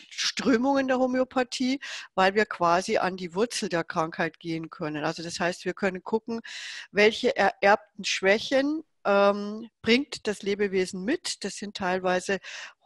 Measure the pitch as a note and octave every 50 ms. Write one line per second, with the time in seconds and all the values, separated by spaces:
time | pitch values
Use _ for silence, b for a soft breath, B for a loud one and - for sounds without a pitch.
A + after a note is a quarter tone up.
0 | - - - - - - - - G#3 G3+ C4+ - B3 C#4 C#4 C4+ C4+ C4 C4 B3+
1 | C4 B3+ B3+ B3+ B3+ B3+ - B3+ B3+ A#3+ - - B3+ B3 C4 C#4 B B B B
2 | B B B - F#3+ F#3+ G3 G#3+ G#3+ - - - F3 E3+ E3+ F3+ F#3 - A3 -
3 | - F#3 F#3 F#3 F#3 F3 D#3+ F#3 A3+ A#3+ - - A3 F#3 F3 E3 D#3+ - - F3+
4 | D#3+ D#3+ E3 - F3+ E3 - - - E3+ E3 D#3+ E3 D#3+ - - F3+ D3+ D3+ D3+
5 | D3 D#3 E3 - E3 E3+ - - F#3+ E3+ F3+ - - F#3 F3 - - F#3+ F#3 F#3
6 | - - - A3+ - - A3+ A3+ - B B B B B B B B B B F3+
7 | G#3 G#3+ A3 - - A#3+ - - G3+ G3 - - - G3 G#3 - - _ _ -
8 | F#3+ - - - - F#3+ G3 A3+ - - C#4+ C4 C#4 C#4+ D4+ D#4+ - _ _ _
9 | - - G3+ G3+ G3+ G3+ G3+ G3+ G3+ G#3 G#3+ A3 A#3 A3+ _ _ - - A3+ B3+
10 | C#4+ - - - - A3 G3+ - - G3 G3+ G3 G#3 G3+ F#3 F#3+ F#3 F3+ - F#3
11 | F#3 G#3 D4+ F4+ - - - - - G3+ - - - G3+ - - G3+ F3+ F3+ F#3
12 | F3+ F#3 F3+ F#3 F#3 - G3 F#3 B B B B B B B B _